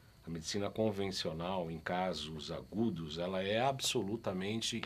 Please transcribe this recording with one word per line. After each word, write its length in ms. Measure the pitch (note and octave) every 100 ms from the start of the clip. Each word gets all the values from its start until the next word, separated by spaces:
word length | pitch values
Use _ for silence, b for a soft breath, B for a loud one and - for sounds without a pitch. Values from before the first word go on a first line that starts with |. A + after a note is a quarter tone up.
| B B -
A 40 |
medicina 400 | E2 D#2+ G2+ G2+
convencional, 1000 | A2 A2 G2 G2 F#2+ F2+ D#2+ F2 F#2+ E2
em 80 | D#2+
casos 720 | - F2+ F#2 E2 D#2 D#2 D2
agudos, 680 | D2 B1+ F#2+ A#2 E2 D#2 E2
ela 240 | F2+ F#2+
é 180 | F#2+ A2+
absolutamente 1200 | C3+ C3+ - B2 G2 A2 G#2+ F#2 G2 A2+ - A2+